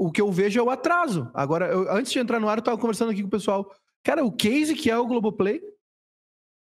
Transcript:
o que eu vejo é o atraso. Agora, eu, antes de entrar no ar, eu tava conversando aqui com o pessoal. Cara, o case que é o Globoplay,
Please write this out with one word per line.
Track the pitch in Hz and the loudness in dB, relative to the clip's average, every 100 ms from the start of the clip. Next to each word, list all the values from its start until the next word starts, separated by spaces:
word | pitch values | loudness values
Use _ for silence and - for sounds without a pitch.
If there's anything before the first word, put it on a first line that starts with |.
| 175 | -2
o | |
que | 156 | 2
eu | 208 | 2
vejo | 180 202 214 | 2 2 2
é | |
o | 240 | 2
atraso. | 262 320 349 330 180 117 | 0 2 2 2 -2 -4
Agora, | - 139 160 180 | -4 -2 0 0
eu, | 185 190 | 0 0
antes | 196 262 | 0 0
de | 285 | -2
entrar | 240 240 | 0 0
no | 214 | 0
ar, | 220 | 0
eu | |
tava | 226 233 | 0 0
conversando | 233 202 226 | 0 0 -2
aqui | 202 | -2
com | 196 | -2
o | |
pessoal. | 214 202 196 196 - _ _ - | -2 0 -2 -4 -14 _ _ -2
Cara, | 302 | 0
o | 254 | 0
case | - 208 277 302 | 2 2 2 0
que | 311 - | 0 0
é | 226 | 2
o | 240 | 0
Globoplay, | 247 214 208 196 285 403 - _ _ _ _ _ _ _ _ _ | 0 0 0 0 -2 -8 -20 _ _ _ _ _ _ _ _ _